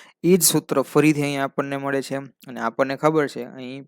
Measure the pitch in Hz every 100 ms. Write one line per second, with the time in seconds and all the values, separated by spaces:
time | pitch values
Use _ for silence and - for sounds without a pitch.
0 | - _ 170 185 156 151 - 139 127 147
1 | 151 147 143 139 139 - 139 139 139 139
2 | 131 135 139 _ - 117 113 117 135 135
3 | 151 160 139 123 120 131 127 135